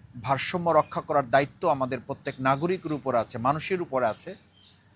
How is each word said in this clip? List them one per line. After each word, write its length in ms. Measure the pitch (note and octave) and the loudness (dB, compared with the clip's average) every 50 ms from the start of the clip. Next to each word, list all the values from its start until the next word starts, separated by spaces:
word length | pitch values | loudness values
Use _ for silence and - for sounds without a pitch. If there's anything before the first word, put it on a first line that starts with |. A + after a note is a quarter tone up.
| - - - B2 A2+ | -20 -20 -18 -10 -4
ভারসাম্য 480 | B2+ C3+ C3 - - - F3+ E3+ E3+ | -2 -2 -2 -2 -4 -4 -2 0 4
রক্ষা 300 | D#3 D3+ D3 - - F3 | 4 4 4 2 -2 -6
করার 300 | D3+ - D3+ C#3+ C3+ A#2 | -4 0 0 0 2 4
দায়িত্ব 380 | A#2+ C#3 C#3+ C3+ - - - F3 | 4 4 4 2 -2 -2 0 0
আমাদের 300 | D3 C3+ C3 B2+ C3 A#2+ | 2 2 0 -2 -4 -6
প্রত্যেক 340 | - - C3+ - - D3 B2+ - | -6 -10 -12 -8 -8 -10 -8 -2
নাগরিকের 520 | C3 C3 C3+ C#3 D#3 F3 F#3+ F3+ - E3+ D3+ | 0 2 2 2 0 -2 -2 -4 -4 -6 -6
উপর 220 | C#3 - C3+ B2 | -4 -2 0 2
আছে, 240 | A#2 G#2+ - - A#2 | 2 0 0 -4 -2
মানুষের 440 | A2+ C3 D3 D#3 D#3 - F#3+ F3+ F3 | 0 0 0 0 -2 -4 -4 -4 -2
উপর 200 | C#3 C3+ C3 B2 | -2 0 0 0
আছে, 320 | A2 G#2 - - E3+ G3 - _ _ _ _ _ - _ _ _ _ _ | 0 0 -4 -8 -14 -16 -16 _ _ _ _ _ -20 _ _ _ _ _